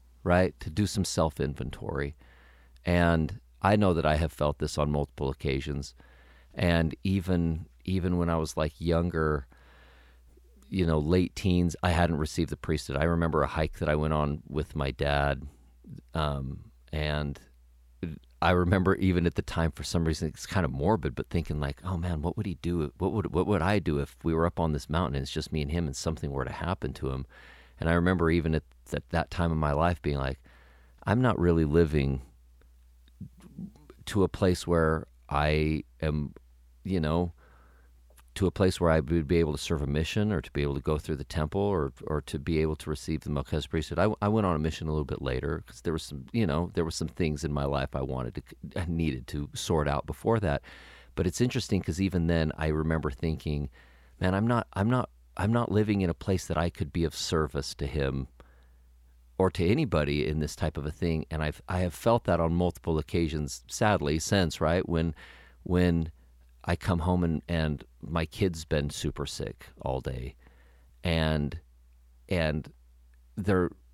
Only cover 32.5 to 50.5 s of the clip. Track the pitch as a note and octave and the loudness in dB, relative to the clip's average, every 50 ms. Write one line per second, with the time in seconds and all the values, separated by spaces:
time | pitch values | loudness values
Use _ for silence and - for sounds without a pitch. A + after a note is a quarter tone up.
32.5 | _ _ - - - - - - - - - - _ _ - - - - - - | _ _ -20 -20 -20 -20 -20 -20 -20 -20 -20 -20 _ _ -20 -20 -20 -20 -20 -20
33.5 | - - F#3 - - - - - - - - - - G2+ F#2 - - - G2 F2+ | -16 -16 -16 -16 -16 -20 -20 -20 -20 -16 -12 -2 2 2 2 2 2 2 2 2
34.5 | F2 - - E2+ F2 E2 D#2+ D#2 D#2+ D#2 - - - - - - - D2 D2+ D2+ | 2 2 0 0 2 4 4 4 2 0 -2 -8 -18 -20 -10 -4 -2 0 2 2
35.5 | D2+ D2+ D#2 D#2 D#2 - - _ _ - D#2+ D#2 D2+ D2+ C#2+ - - - - - | 2 2 2 2 0 -2 -4 _ _ -4 -4 -2 -2 -2 -4 -6 -10 -16 -20 -20
36.5 | - _ - _ _ _ - F#2 F#2+ F2 D#2 D2+ E2 F2 F2+ E2+ - - - - | -20 _ -20 _ _ _ -6 -2 -2 0 0 2 2 0 0 -2 -6 -12 -20 -20
37.5 | - - - - - - - - - - _ - - - - - - - F#2+ E2+ | -20 -20 -20 -20 -20 -20 -20 -20 -20 -20 _ -20 -20 -20 -20 -16 -4 0 0 0
38.5 | - - F#2+ F#2 - - F2 E2 D#2+ D#2+ C2 C2 E2+ E2+ D#2 C#2 F2 E2+ E2 D2+ | 2 4 2 2 4 2 2 4 4 4 2 2 0 0 2 2 4 4 4 2
39.5 | D2 C#2 - - E2+ C#2+ C#2+ C2+ C#2+ D#2 E2 - - G#2+ G#2 G#2+ G2 D2 - - | 0 -4 -2 -2 -2 -2 0 0 0 0 0 0 -2 -2 0 0 -2 -2 -4 -4
40.5 | - D2 C#2+ C#2+ C#2 C#2+ - D#2+ D#2 D2+ - - D#2 C2+ C2+ - - D#2 D2+ D2+ | -4 -2 -2 -2 -2 -2 -2 -2 -2 -2 -2 -4 -6 -6 -6 -6 -2 -2 -2 0
41.5 | - G2 G2+ G2+ G2 E2 C#2+ C2+ - - - - D2+ D2 - - - D2 C#2 E2+ | 0 0 0 0 0 0 -2 -2 -6 -10 -8 -4 -4 -4 -4 -6 -8 -6 -2 0
42.5 | D#2+ D#2 D#2 D#2 D#2 - - D#2 D2+ - - - D#2+ D2 - D2+ D2 C#2 - - | 0 2 2 0 -2 -4 -6 -8 -8 -6 -4 -6 -6 -4 -4 -4 -4 -4 -2 -2
43.5 | E2+ D2+ - - - D#2+ D2+ - E2 E2 G2 G#2+ - - G#2 G#2 A2 A2 G2+ F2+ | -4 -4 -4 -2 -4 -4 -4 -2 0 0 2 0 0 0 0 0 2 2 2 2
44.5 | E2 D2+ D#2 D#2+ - - D#2+ D#2 D2+ D2+ C#2+ - - - C2+ B1+ B1+ B1+ C#2+ D2+ | 0 0 0 -2 -2 -4 -4 -2 -2 -2 -2 -4 -6 -4 -4 -4 -4 -2 -2 -4
45.5 | D#2 E2 - - - - - F2 D#2 D#2+ - - D2 C2+ B1+ - - A#2 G#2+ D#2 | -4 -4 -6 -12 -20 -8 -4 -4 -4 -4 -6 -8 -12 -14 -12 -4 -2 0 0 2
46.5 | C#2+ E2 F2 E2+ - F2+ E2 E2 - - E2 - - - F2 D#2 D2+ D2 E2 D2 | 2 0 -2 -2 -2 -2 -2 -2 -2 -4 -6 -6 -2 -2 -2 -2 0 -2 -4 -4
47.5 | D2 C#2+ C#2 C#2 C#2+ C#2 C#2 - - C2+ C2+ C2+ C2 B1+ B1 A1+ - - - - | -2 -2 0 0 0 -2 -2 -2 -4 -6 -4 -4 -4 -4 -6 -6 -8 -10 -14 -14
48.5 | - - - D2 - F#2+ F2 E2+ E2+ E2 E2 D2+ B1+ B1 B1 - - D2 D2 - | -20 -18 -16 -10 -6 -6 -4 -2 0 0 0 0 -2 -4 -8 -8 -6 -6 -6 -6
49.5 | - - - - E2+ D2+ D2 C#2+ C#2+ C#2 - - D2+ - - A2+ A#2 A2 G2+ D#2 | -8 -10 -4 0 0 0 2 0 0 -2 -4 -6 -12 -4 0 0 0 2 0 0